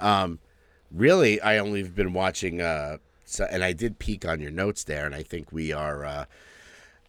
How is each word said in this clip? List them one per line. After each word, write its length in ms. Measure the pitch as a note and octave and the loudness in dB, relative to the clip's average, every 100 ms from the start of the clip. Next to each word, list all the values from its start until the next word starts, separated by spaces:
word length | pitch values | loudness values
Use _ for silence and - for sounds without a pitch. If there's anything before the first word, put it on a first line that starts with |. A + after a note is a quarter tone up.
um, 380 | G2+ G2+ F#2 E2 - _ _ _ _ | 4 4 2 -4 -14 _ _ _ _
really, 480 | D#2+ B2+ F#3 C3 G#2 | 2 6 8 6 4
I 160 | G2+ G#2+ | 4 2
only 240 | G2+ G2+ | 2 -2
have 120 | F#2+ | -4
been 200 | F2+ F#2+ | 0 0
watching, 480 | F#2 F#2+ - F#2+ E2+ | 2 0 0 -4 -2
uh, 340 | E2+ D#2 D2 D#2 _ _ - | -2 -2 -4 -8 _ _ -12
so, 200 | - G2 | -6 -4
and 120 | F#2+ | 0
I 120 | F#2 | -2
did 240 | E2+ A#2 G#2 | 0 -4 -4
peek 280 | - G2 F2 | -6 -4 -4
on 140 | E2 | -4
your 100 | D2 | -4
notes 340 | D#2+ G2 G#2 | -2 -2 -2
there, 200 | - D2 | -6 -4
and 100 | D2 | -4
I 80 | C#2+ | -6
think 300 | D#2 F2 D2+ | -8 -10 -8
we 180 | D#2+ D#2 | -6 -4
are, 320 | D2 D2+ D2 D2 | -4 -4 -4 -6
uh, 180 | C#2+ C#2+ - - - - - - _ | -8 -10 -14 -20 -20 -20 -20 -20 _